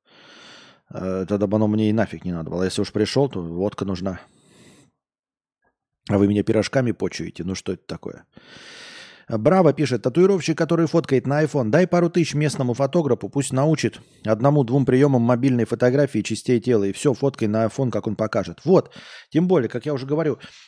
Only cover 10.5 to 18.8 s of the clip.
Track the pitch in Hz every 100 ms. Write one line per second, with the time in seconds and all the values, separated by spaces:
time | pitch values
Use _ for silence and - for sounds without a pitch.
10.5 | 156 156 165 160 165 147 131 123 143 156
11.5 | 147 110 135 185 175 175 175 156 143 151
12.5 | - 127 120 139 175 147 120 101 139 135
13.5 | 131 147 156 117 - - _ 107 107 131
14.5 | 147 120 135 127 127 143 131 117 123 131
15.5 | 123 110 117 123 131 143 110 101 107 -
16.5 | 123 123 117 98 98 143 120 139 - 110
17.5 | 110 113 - 131 104 110 101 110 113 90
18.5 | 85 - 180